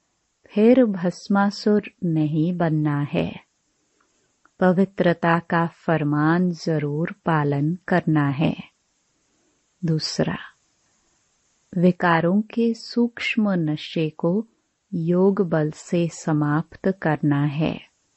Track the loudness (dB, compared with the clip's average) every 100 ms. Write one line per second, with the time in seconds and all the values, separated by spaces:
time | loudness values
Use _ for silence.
0 | _ _ _ _ _ 2 4 6 4 0
1 | -4 -4 -2 0 0 0 0 0 -2 -6
2 | -2 0 0 0 0 0 0 0 0 0
3 | -2 -2 -4 -8 _ _ _ _ _ _
4 | _ _ _ _ _ -2 2 2 0 0
5 | 0 0 0 0 0 -2 -2 -4 -2 0
6 | 0 0 2 2 0 -2 -4 -2 -2 -4
7 | -6 -6 -2 0 0 0 -2 -4 -2 0
8 | 2 2 2 0 0 -2 -10 _ _ _
9 | _ _ _ _ _ _ _ _ -4 -2
10 | -4 -4 -4 -6 -12 _ _ _ _ _
11 | _ _ _ _ _ _ _ 0 2 2
12 | 2 2 2 0 -2 -2 -2 -2 -6 -2
13 | -2 -2 -6 -2 0 0 -2 -4 -6 -4
14 | -4 -2 -2 -2 -4 _ _ _ _ -4
15 | 0 2 2 2 0 0 -2 -6 -4 -2
16 | -2 -4 -2 0 2 0 -4 -4 -4 -2
17 | -2 0 0 2 0 0 -2 -4 -12 _
18 | _